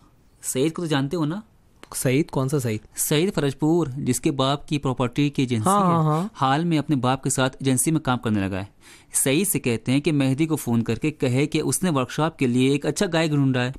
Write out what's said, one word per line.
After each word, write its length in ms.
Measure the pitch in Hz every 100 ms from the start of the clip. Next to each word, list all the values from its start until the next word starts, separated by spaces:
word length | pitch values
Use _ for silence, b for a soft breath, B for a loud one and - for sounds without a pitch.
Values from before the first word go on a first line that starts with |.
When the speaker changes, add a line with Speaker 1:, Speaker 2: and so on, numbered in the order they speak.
| _ _ _ _
Speaker 1:
सईद 300 | - 127 151
को 80 | 160
तो 60 | 170
जानते 300 | 147 139 180
हो 80 | 147
ना? 160 | 190 - _ _ - -
Speaker 2:
सईद? 360 | - 139 127 170
कौन 180 | 147 131
सा 120 | 143
सईद? 220 | 117 110 - -
Speaker 1:
सईद 340 | - 151 190
फरजपुर, 580 | 170 143 131 156 170 151 131
जिसके 320 | 131 127 165
बाप 340 | 135 131 147 -
की 120 | 147
property 520 | 139 127 123 - 147
की 140 | 143
एजेंसी 200 | 127 117
Speaker 2:
हाँ, 160 | 110 202
Speaker 1:
है। 60 | 185
Speaker 2:
हाँ, 180 | 165
हाँ। 280 | 156 151 202 -
Speaker 1:
हाल 300 | 170 139 170
में 120 | 156
अपने 180 | 139 143
बाप 260 | 127 131
के 60 | 143
साथ 320 | 135 131 -
एजेंसी 300 | 135 127 -
में 100 | 160
काम 160 | 135 123
करने 240 | 117 107
लगा 180 | 95 95
है। 100 | 98 _ B B B
सईद 340 | - 139 139 202
से 120 | 143
कहते 320 | 131 113 -
हैं 100 | 135
कि 100 | 143
मेहदी 320 | 147 135 131 156
को 100 | 151
फोन 260 | - 117
करके 300 | 113 113 156
कहे 320 | 147 135 123 151
कि 140 | 156
उसने 280 | 143 135 185
workshop 460 | 139 123 - 160 -
के 120 | 131
लिए 260 | 123 131
एक 120 | 143 151
अच्छा 200 | 147 202
गायक 240 | 165 165
ढूंढा 300 | 147 135 127
है। 120 | 123